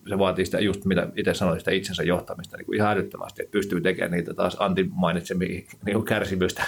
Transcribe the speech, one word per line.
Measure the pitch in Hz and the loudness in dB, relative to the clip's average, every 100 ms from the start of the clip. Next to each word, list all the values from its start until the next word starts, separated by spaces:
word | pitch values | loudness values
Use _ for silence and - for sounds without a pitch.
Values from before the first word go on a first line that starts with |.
| - | -4
se | 98 | 2
vaatii | 98 90 90 | 2 2 0
sitä | 87 | 2
just, | 101 95 95 | 2 2 2
mitä | 90 82 - | 2 2 0
itse | 95 | 0
sanoit, | 85 92 82 | 2 2 2
sitä | - | 0
itsensä | 95 95 87 | 0 0 -2
johtamista, | 80 87 - - - - | 0 0 -2 -10 -12 -12
niinku, | - | -4
ihan | 104 104 101 | 0 2 2
älyttömästi, | - - - - | -2 -6 -10 -10
että | - | -4
pystyy | 101 98 92 | -2 0 0
tekemään | 87 87 90 | 0 0 0
niitä | 87 - | -2 -2
taas | 82 90 - | -2 -2 0
Antin | 101 92 92 | 2 2 2
mainitsemia, | 90 87 87 - 92 90 87 - - 104 | 2 2 0 -2 -2 -2 -4 -10 -8 -2
niinku, | 101 | 0
kärsimystä | 110 107 95 95 92 - | 0 0 0 0 0 0